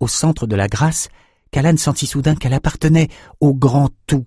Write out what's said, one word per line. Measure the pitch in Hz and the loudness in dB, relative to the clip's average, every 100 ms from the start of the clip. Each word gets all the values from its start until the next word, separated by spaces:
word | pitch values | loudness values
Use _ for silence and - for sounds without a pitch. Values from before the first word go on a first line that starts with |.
au | 120 | -4
centre | - 156 156 113 | -2 -2 -2 -2
de | 101 | -2
la | 101 | -2
grâce, | - 156 160 - - _ _ _ | 0 0 -2 -8 -14 _ _ _
Callan | 139 156 160 | -2 2 2
sentit | - - 135 | 0 -4 -4
soudain | 139 143 | -2 0
qu'elle | 151 123 | 0 0
appartenait | 135 - - 160 165 156 - - - | -2 -2 0 2 2 2 -4 -20 0
au | 147 | 0
grand | 135 131 139 135 - - | 2 2 2 0 -2 -4
tout | 139 | -4